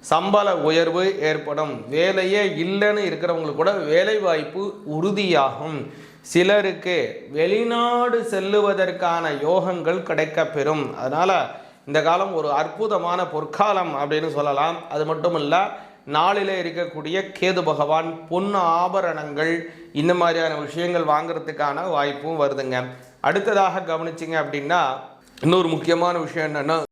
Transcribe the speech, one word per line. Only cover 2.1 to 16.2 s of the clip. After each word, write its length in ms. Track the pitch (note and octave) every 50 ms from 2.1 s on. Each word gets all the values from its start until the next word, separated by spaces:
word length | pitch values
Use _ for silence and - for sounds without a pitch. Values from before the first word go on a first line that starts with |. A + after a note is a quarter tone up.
| F#3+ F#3+ F#3 F#3 G3 G#3 G#3 F#3+ E3 D3+ E3
இல்லைன்னு 360 | F3+ G3 G3 G#3 G#3 G#3 G#3 G3+ F3+
இருக்கிறவங்களுக்கு 540 | D#3+ D#3 E3 F3 E3+ E3 D#3+ D3+ C#3 A#2+ D#3+
கூட 100 | F#3 G3+ F3 E3 D3 D3+
வேலை 260 | E3 F#3+ G#3 A3 G#3+
வாய்ப்பு 440 | G3 F3+ E3 D#3 D3+ - - F#3 G3 G3+ - - - C#3+ D3+
உறுதியாகும், 840 | D#3 E3+ G3+ G3+ G3 G3+ F#3 E3+ D3 C3+ C3+ A#2+ - D3 D#3+ D#3 C#3 A2+ - - - - - - - - - -
சிலருக்கு 640 | E3+ F3+ F#3+ G3+ G#3 G3 F#3+ F3+ D3 - F#3 F3+ D#3+ B2+ G#2+ - - - C3+ C3+
வெளிநாடு 880 | D3+ D#3+ F#3 G3+ A3 A#3 A#3 A#3 A#3 A#3 A#3+ A#3+ A#3+ A#3+ A#3+ A#3 A#3 G#3+ -
செல்லுவதற்கான 960 | G#3 G3 F#3+ G3 G3+ G#3 G#3 G3+ G3 F#3 F#3+ F3+ E3+ F3 F#3 F3 E3+ E3+ E3 D#3+ D3 C#3 C#3
யோகங்கள் 640 | D#3 F3 F#3+ E3+ F#3 F3+ F3 D#3 D#3 F3 F#3 F3 -
கிடைக்கப்பெறும். 760 | E3 D3+ D#3 D3+ - - D#3+ D#3 - D3 C#3 D3 D#3 D#3 C#3+ A#2+ - -
அதனால 300 | A#2+ C3 C#3 D#3 F3 F#3+ F#3+ E3+ C3 A2+ - - - - - - _
இந்த 120 | - C#3+ D#3 D3
காலம் 300 | D#3+ E3+ F3+ G3 G3 F#3
ஒரு 140 | D#3+ D3+ D3+ C#3+
அற்புதமான 680 | C#3 D#3 E3 - - A3 G#3+ G#3 F3+ E3+ E3+ F3 F3+ F3+
பொற்காலம் 680 | - D3 D3+ D3+ D3+ - - G3+ G#3+ G3+ G3 F3+ E3 D3 C#3
அப்படின்னு 280 | C#3+ C#3+ D#3 D#3 D#3 D#3+
சொல்லலாம். 500 | C#3+ C#3+ D3 D3 C#3 C#3 D3 E3 E3+ E3+ - -
அது 140 | C#3+ D3+ D#3
மட்டும் 300 | D3 D#3+ D#3 D#3 F3 E3+ D#3+
இல்ல, 140 | D3 C#3+ D#3+ F3+ G3 G#3+ - - - - - - _
நாளிலே 500 | - C#3+ D3+